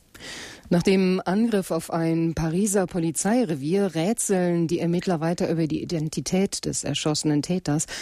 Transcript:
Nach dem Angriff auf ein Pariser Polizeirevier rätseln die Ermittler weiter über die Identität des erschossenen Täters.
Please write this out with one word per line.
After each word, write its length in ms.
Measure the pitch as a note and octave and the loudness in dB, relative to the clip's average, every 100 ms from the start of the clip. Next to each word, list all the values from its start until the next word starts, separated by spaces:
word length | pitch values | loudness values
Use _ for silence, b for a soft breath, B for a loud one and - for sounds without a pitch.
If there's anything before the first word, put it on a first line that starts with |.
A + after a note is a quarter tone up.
| _ B B B B B B | _ B B B B B B
Nach 140 | F3 | 2
dem 380 | G3+ F#3+ F#3 F#3 - | 4 4 4 0 0
Angriff 440 | G3 A#3 G#3 - | 0 2 0 -2
auf 220 | E3 - | -4 -2
ein 420 | E3+ E3 E3 E3 | -2 0 2 0
Pariser 540 | D#3 D#3+ F3 G#3+ G3+ F3 | 0 0 0 2 2 0
Polizeirevier 1080 | F3+ E3 - G3 B3 G3 D3 D3 G3 G3 | 0 -2 0 2 2 2 -2 0 0 0
rätseln 720 | D#3+ F3 A#3+ - F#3 F3 E3+ E3+ | 0 0 0 0 2 2 2 2
die 120 | F3 | 0
Ermittler 400 | E3+ E3+ F#3+ E3 | 0 0 0 0
weiter 300 | E3 F3 F#3 | 0 0 0
über 180 | E3 D#3 | 0 0
die 140 | D#3 | -2
Identität 800 | - E3+ D3+ - C3 F#3+ G3 - | -2 -4 -4 -4 -2 0 0 -2
des 220 | D3+ C#3 - | -6 -4 -4
erschossenen 560 | D3 D#3 D3+ D#3 D3 | -2 -2 0 2 0
Täters. 460 | - F3+ - D3 - B | 0 -2 0 -2 -2 B